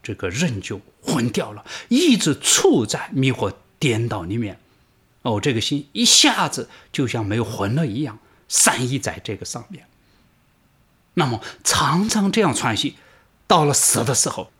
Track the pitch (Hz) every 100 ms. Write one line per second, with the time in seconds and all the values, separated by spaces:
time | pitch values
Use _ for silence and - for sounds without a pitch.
0 | - 101 92 101 170 104 - 101 - _
1 | - 135 117 143 - 104 - - - 247
2 | 349 214 165 135 - - 392 214 107 143
3 | - 151 131 120 101 - _ _ 123 113
4 | 117 104 87 113 104 90 _ _ _ _
5 | _ _ 127 104 143 113 - 143 - 208
6 | 240 - 294 214 160 - - - - -
7 | 127 120 101 107 107 110 101 135 151 107
8 | 147 110 _ _ _ - - - 123 131
9 | 92 87 - 101 - 120 - 175 _ _
10 | _ _ _ _ _ _ _ _ _ _
11 | _ - 139 110 - - - - 143 165
12 | 214 220 196 208 190 117 131 104 143 -
13 | - _ _ _ _ 180 147 131 - -
14 | 113 123 135 - -